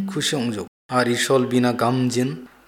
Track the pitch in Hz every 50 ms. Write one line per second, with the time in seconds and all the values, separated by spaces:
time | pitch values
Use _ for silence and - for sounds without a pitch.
0 | 196 - - 151 139 - 156 139 117 120 107 101 87 - - _ _ - 127 123
1 | 120 120 120 113 - - 135 127 123 117 123 123 123 123 117 123 117 120 127 127
2 | 127 120 110 123 127 135 156 - - - - - -